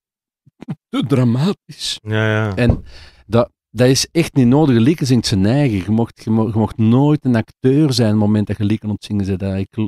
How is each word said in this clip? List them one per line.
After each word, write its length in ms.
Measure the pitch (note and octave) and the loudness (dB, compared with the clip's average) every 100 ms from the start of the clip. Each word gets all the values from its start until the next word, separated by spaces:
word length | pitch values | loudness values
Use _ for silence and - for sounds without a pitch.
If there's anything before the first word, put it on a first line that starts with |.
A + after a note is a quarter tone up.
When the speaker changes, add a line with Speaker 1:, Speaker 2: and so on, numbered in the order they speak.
| _ _ _ _ _ _ - F3 _ | _ _ _ _ _ _ -14 -14 _
Speaker 1:
te 160 | B3+ D#3+ | -6 -2
dramatisch. 920 | B2+ B2 A#2+ E3+ - _ - - - | 2 2 2 0 -4 _ -12 -10 -10
Speaker 2:
Ja, 240 | G#2+ A2 A2 A2 G#2+ | -4 -2 0 0 -2
ja. 80 | G2 | 0
Speaker 1:
En 280 | A#2+ A#2 - - - _ _ | 0 0 -4 -20 -20 _ _
dat, 240 | A2+ A#2+ _ _ | -2 -2 _ _
dat 180 | A2 B2+ | 0 2
is 200 | C3+ - | 2 0
echt 240 | E3 D#3+ | -2 -2
niet 120 | - A#2+ | 2 2
nodig. 300 | C3+ D#3 A#2 | 4 4 4
Een 60 | |
lieke 220 | A2+ F3 | 2 0
zingt 220 | C3 B2+ - | 0 0 0
zijn 200 | G2 G2 | 0 0
eigen. 320 | C3 C#3+ G#2 | 2 0 -2
Je 120 | F#2 | -2
mocht, 340 | A2 A#2 - | -2 -2 -6
je 60 | - | -4
mo-, 160 | A2+ A2 | -2 0
je 120 | G#2+ | 0
mocht 180 | G#2+ - | -2 0
nooit 480 | A2 A#2+ D3 D3+ | 2 4 2 0
een 120 | C3 A#2 | 0 -2
acteur 560 | A2 _ C3 C3+ D#3 | -2 _ 0 2 2
zijn 160 | A#2+ A2+ | 0 0
op 20 | G#2+ | 2
het 60 | G#2 | 2
moment 200 | G#2+ G2+ | 0 -2
dat 100 | G#2 | -4
je 80 | |
lieken 240 | G2+ A2 G#2+ | -2 -2 -4
aan 60 | |
het 100 | G#2 | -8
zingen 220 | - G#2 F#2+ | -6 -6 -4
bent. 140 | F#2+ | -4
Dat, 140 | F#2+ F#2+ | -4 -6
ik, 200 | G2 - | -6 -6